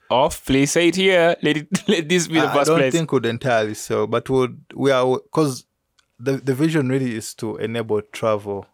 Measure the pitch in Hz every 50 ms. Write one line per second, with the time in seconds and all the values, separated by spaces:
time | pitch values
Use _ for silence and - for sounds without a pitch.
0 | _ - 110 123 139 165 - - - - 131 135 139 143 - 165 175 170 165 185
1 | 190 190 190 175 165 170 165 - - 151 151 151 147 - - - - - 214 170
2 | 165 147 180 180 165 - 160 160 165 139 - 143 139 147 160 165 135 131 123 170
3 | 160 147 - 131 113 117 113 117 - 131 120 113 110 107 107 - - - 113 107
4 | 107 107 117 117 - - 131 131 127 120 120 - - - - - 131 135 135 127
5 | 127 127 127 123 - _ - 156 156 143 127 - - _ _ _ _ _ _ _
6 | _ _ _ - 120 135 139 127 117 135 131 123 156 160 156 160 135 127 131 135
7 | 131 123 110 110 107 - - - - 110 104 - 104 110 113 117 113 113 110 104
8 | 101 _ - - - 113 107 104 101 104 101 98 92 -